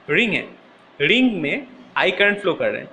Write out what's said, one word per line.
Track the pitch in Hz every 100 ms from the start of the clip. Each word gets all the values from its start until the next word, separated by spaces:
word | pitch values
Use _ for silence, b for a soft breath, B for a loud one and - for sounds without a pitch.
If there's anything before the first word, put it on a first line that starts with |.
| -
ring | 151 233
है, | 151 - - - - - -
ring | 147 226 254 202
में | 147 208 269 - - -
I | 165
current | - 202 202
flow | -
कर | 156 113
रहे | 110
हैं, | -